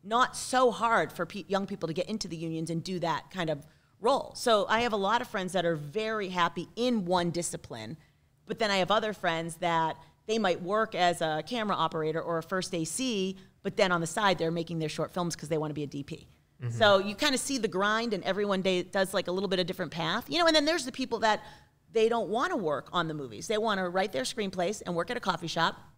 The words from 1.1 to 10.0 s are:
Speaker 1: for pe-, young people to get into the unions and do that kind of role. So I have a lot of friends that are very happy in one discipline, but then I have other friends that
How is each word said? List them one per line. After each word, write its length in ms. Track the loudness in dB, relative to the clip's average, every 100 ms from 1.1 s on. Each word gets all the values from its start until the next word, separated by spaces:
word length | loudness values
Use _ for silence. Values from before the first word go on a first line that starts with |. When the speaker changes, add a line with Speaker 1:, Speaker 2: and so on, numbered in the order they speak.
Speaker 1:
for 160 | -2 -6
pe-, 160 | -6 -2
young 200 | -2 -2
people 180 | -4 -4
to 80 |
get 140 | -2 -2
into 180 | -4 -6
the 80 | -6
unions 340 | -4 -4 -2
and 120 | -4
do 140 | -2 -2
that 300 | 0 -2 -4
kind 220 | -4 -2
of 160 | -4 -8 _ _ _
role. 320 | 0 0 -2 -4
So 300 | 4 4 4
I 120 | 2
have 140 | 2
a 40 | 0
lot 240 | 2 0
of 60 | 0
friends 240 | -4 -2
that 100 | 0
are 120 | 0 0
very 540 | -4 -4 -4 -4 -4
happy 400 | 0 0 0 -8 -2
in 300 | 0 0 2
one 240 | 2 2
discipline, 680 | -2 -4 -8 -12 -12 -12 -14 _ _ _ _ -12
but 100 | -4
then 140 | 0
I 60 | 2
have 120 | 4
other 240 | 2 2
friends 440 | -2 -2 -2 -4 -2
that 380 | 0 2 2 -2